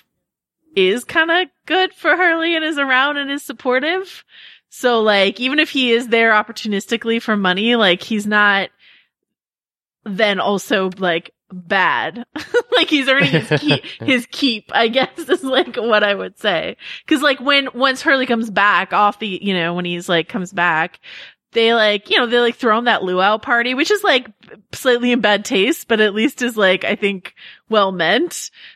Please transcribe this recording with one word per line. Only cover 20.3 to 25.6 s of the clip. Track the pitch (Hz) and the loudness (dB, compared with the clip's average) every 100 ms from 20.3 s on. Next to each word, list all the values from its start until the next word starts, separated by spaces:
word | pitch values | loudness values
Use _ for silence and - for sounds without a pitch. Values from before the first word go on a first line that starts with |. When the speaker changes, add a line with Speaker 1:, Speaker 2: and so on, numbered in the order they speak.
| 214 175 | -6 -6
Speaker 1:
back, | 196 175 156 160 - - - - _ _ | 0 0 2 -2 -8 -20 -20 -20 _ _
they, | 233 226 233 | 0 2 4
like, | 214 208 - | 2 0 0
you | 403 | 0
know, | 240 | 2
they, | 240 | 2
like, | 240 240 | 2 0
throw | 240 220 | 0 2
him | 240 | 2
that | 190 | 0
luau | 185 180 196 220 | 0 2 2 0
party, | - 233 240 262 | 0 -2 0 -2
which | 339 | 0
is, | 403 | 0
like, | 392 254 226 - - 220 _ | 2 0 -2 -16 -20 -20 _
slightly | - 262 240 247 | -4 0 2 2
in | 240 | 2
bad | 208 202 - | 2 0 0
taste, | 202 | 0